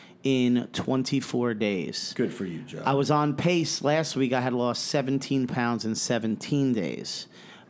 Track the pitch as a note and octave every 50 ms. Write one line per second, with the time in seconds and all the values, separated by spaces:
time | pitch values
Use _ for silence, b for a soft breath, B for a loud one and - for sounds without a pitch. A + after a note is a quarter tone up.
0 | B B B B - C3+ C3+ B2+ B2 B2 A#2+ B2 - - - - - - C3 C3
1 | B2+ - C#3+ C3+ B2+ - - B2 A#2+ A#2+ A2+ G#2 A2+ G#2+ G2+ F#2 D2+ - - -
2 | - - - - B2 G#2 - - G2 F2+ E2 D#2+ D#2+ - - D#2+ - - C#3 C#3
3 | C#3 B2 D3+ D3 D3 D3 C#3+ D3 - F3 F3+ E3+ D#3+ D3 - - - C#3 D3 D#3+
4 | D#3+ D3+ - C3 C3+ B2 B2+ B2+ B2 C3 A#2+ B2 A#2+ B2 A#2 - - - - D3
5 | C3+ C3 C#3 C3+ C3+ - C#3 C3+ B2+ B2 - B2+ A#2+ A#2+ A#2 A2 - A2 A2 F#2
6 | - - B2 A#2 A2 A2 G#2+ G2 - - D3+ C#3+ C#3 C3 B2 A2 F2 D2 A#1+ -
7 | - - - - - - B B B B B B B B